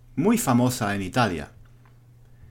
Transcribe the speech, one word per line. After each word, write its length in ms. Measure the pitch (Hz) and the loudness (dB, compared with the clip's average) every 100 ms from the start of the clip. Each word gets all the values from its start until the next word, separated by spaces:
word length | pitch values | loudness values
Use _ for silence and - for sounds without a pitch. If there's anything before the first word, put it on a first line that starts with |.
| - - | -12 -2
muy 240 | 180 233 | 2 2
famosa 560 | 143 120 123 123 104 101 | 2 2 2 0 -4 -4
en 80 | |
Italia. 480 | 95 131 113 82 71 - - - - - - - - - - | -4 -2 -2 -2 -10 -18 -20 -20 -20 -20 -20 -20 -20 -20 -20